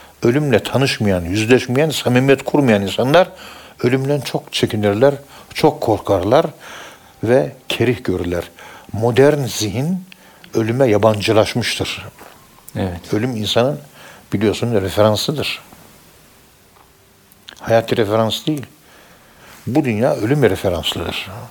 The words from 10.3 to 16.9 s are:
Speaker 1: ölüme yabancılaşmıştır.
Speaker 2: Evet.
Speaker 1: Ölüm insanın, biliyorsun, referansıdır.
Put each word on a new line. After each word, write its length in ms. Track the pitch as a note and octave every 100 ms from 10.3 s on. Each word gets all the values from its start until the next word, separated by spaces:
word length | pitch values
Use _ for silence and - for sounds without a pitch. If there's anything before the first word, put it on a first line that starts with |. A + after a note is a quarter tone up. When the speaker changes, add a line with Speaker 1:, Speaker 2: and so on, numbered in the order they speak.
| - -
Speaker 1:
ölüme 340 | - A2+ B2 C3
yabancılaşmıştır. 1160 | G#2 A2 G#2+ F#2+ G#2+ G2+ A#2+ G#2 - - - - - - - - _ - G#2+
Speaker 2:
Evet. 380 | F#2+ F2 -
Speaker 1:
Ölüm 220 | G#2 B2 A2+
insanın, 440 | G2+ A#2 B2+ D3 - - - - -
biliyorsun, 480 | G2+ A2 - A#2 A2
referansıdır. 800 | F#2+ G#2 G#2+ G#2 - C#3+ G2+ - - - - - - - _ _ _ _ _ _ _